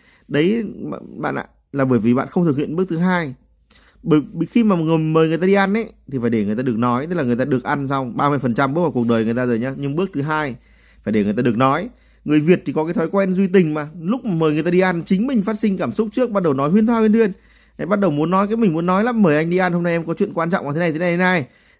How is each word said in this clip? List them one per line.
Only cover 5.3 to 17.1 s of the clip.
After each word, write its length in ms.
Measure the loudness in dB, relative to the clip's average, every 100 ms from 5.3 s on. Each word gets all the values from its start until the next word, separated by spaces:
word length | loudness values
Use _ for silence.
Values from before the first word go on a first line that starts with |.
| 2
ta 80 | 2
đi 80 |
ăn 200 | 2 2
ấy 180 | 0 -4 -14 -8
thì 60 | -4
phải 120 | 0
để 140 | 0
người 120 | 0 -2
ta 60 |
được 160 | -2 0
nói, 280 | 0 0 -2
tức 100 | -2
là 60 |
người 140 | 0 0
ta 80 |
được 200 | 0 -2
ăn 240 | -2 -4 -2
xong, 280 | -4 -4 -2
ba 120 | 0
mươi 100 | 0
phần 160 | 0
trăm 200 | 0 0
bước 80 | 0
vào 80 | -2
cuộc 160 | 0 0
đời 180 | 2
người 100 | 0
ta 120 | 0 0
rồi 120 | -2
nhá. 160 | -2 -6
Nhưng 200 | -4 -4
bước 140 | -4
thứ 80 | -4
hai 340 | -4 -2 -4 -8 _ _ _ _
phải 80 | -2
để 120 | 0
người 80 | 0
ta 100 | 0
được 140 | 0 2
nói. 320 | 2 0 -4 -14 _ _
Người 160 | 0 2
Việt 220 | 4 2 0
thì 60 |
có 120 | -4
cái 100 | -2
thói 140 | -2 -2
quen 240 | 0 0
duy 140 | 0 2
tình 280 | 4 2
mà, 140 | -2 -6 -8
lúc 240 | -6 -4
mà 100 | -2
mời 180 | 0 0
người 100 | 0
ta 80 | 2
đi 100 | 2
ăn 220 | 2 -2 -2
chính 200 | 0 0
mình 160 | 0
phát 160 | -2 -2
sinh 180 | -2 -2
cảm 160 | -4
xúc 160 | -2 -4
trước, 180 | -2 -2
bắt 120 | 0
đầu 120 | 0
nói 160 | 0 2
huyên 160 | 2 2
thao 120 | 2
huyên 140 | 2